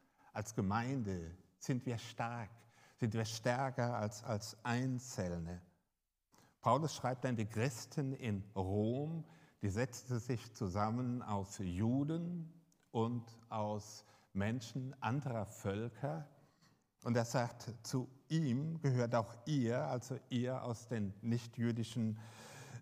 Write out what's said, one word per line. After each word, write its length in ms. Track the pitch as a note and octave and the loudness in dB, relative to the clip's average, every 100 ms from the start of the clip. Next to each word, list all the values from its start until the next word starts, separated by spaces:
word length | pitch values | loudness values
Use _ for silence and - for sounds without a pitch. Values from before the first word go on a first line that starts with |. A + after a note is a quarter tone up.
| _ _ - | _ _ -10
Als 240 | A2 G#2+ - | -6 -4 0
Gemeinde 800 | F#2+ A2 A#2+ C#3 G2+ F2+ E2 E2 - - | 2 2 2 0 0 -2 -4 -10 -18 -8
sind 280 | - B2+ B2+ | -2 0 0
wir 120 | A#2 | -4
stark, 520 | - - A#2 A#2+ G#2+ - - - - - | -4 -4 -4 -4 -8 -12 -20 -20 -16 -2
sind 160 | A#2 | 0
wir 120 | A2+ G#2+ | 2 0
stärker 720 | - B2 B2 C3+ C3 A#2+ A#2 | 0 2 4 2 2 0 2
als, 260 | G#2 - | 0 -2
als 340 | - G#2+ - - | -2 -2 -2 -6
Einzelne. 1000 | B2 A#2+ C3 B2 - - F2+ E2+ E2 F2 - _ _ _ _ _ _ - - _ | 0 2 2 0 -4 -2 -2 -2 -4 -8 -12 _ _ _ _ _ _ -20 -20 _
Paulus 320 | A#2 B2+ D#3 | 4 6 4
schreibt 320 | - B2 B2+ C3 | 0 0 0 0
an 120 | A2+ | 2
die 80 | A2 | 0
Christen 640 | - C3 A2+ - - C3+ | 2 2 0 -6 -2 -2
in 300 | C3+ B2 G2+ F#2+ | 0 -2 -2 -2
Rom, 720 | F#2+ F#2+ G2+ A2 B2+ D#3 E3 D3+ - - - | -2 2 4 4 2 -2 -4 -8 -16 -20 -4
die 80 | G2+ | 0
setzte 500 | G2 C3 - - B2 | 2 0 -2 -2 -2
sich 340 | - A#2+ - | 0 -4 -4
zusammen 680 | - G2 F#2+ G#2+ A#2 B2+ B2 | -4 -2 2 2 2 0 -2
aus 380 | G#2+ G2+ F#2+ - | -2 -2 -2 -4
Juden 920 | F#2 F2 A2 C3 D3 D#3+ E3+ F3 D#3+ - - _ _ | -2 2 2 4 2 0 -2 -6 -8 -14 -20 _ _
und 320 | A#2+ A2+ A#2+ A2+ - - | 0 0 0 -6 -14 -6
aus 560 | A2+ G#2+ G#2+ - - - - _ | -2 0 -2 -6 -14 -20 -20 _
Menschen 600 | G2 G#2 B2 - C3+ C3 - | 0 2 0 -2 -6 -6 -2
anderer 440 | A2 C#3+ C#3 A2+ F#2+ | 0 0 0 -2 -2
Völker. 800 | - G2+ G2 A#2+ - C#3 D#3+ D3 - - _ - _ _ _ | -4 -2 0 -2 -4 -4 -4 -8 -16 -20 _ -20 _ _ _
Und 120 | A#2+ A#2+ | 2 4
er 80 | |
sagt, 500 | A#2 C3+ A#2+ - - A2 | 4 2 2 -2 -10 -10
"Zu 260 | - C3 - - - | -2 -2 -2 -8 0
ihm 540 | D#3+ D3 A#2+ D#3+ E3 | 2 4 2 0 0
gehört 340 | C#3 B2 A#2+ A#2+ | 2 4 4 4
auch 180 | A2 - - | 2 -4 0
ihr", 400 | D3 A2+ B2 D3+ | 4 4 4 2
also 340 | B2+ - B2+ - | -2 -2 -8 -2
ihr 320 | B2+ B2 B2+ | 0 0 -2
aus 240 | B2 A2+ - | -4 -6 -4
den 260 | A#2 G2+ G2 | -2 -2 -2
nichtjüdischen, 1000 | A2+ A#2+ A#2 - A#2 A2+ A2+ B2+ A2 A2 - - - - - A#2+ | 0 0 -2 0 0 2 -2 0 0 -2 -8 -16 -16 -16 -12 -10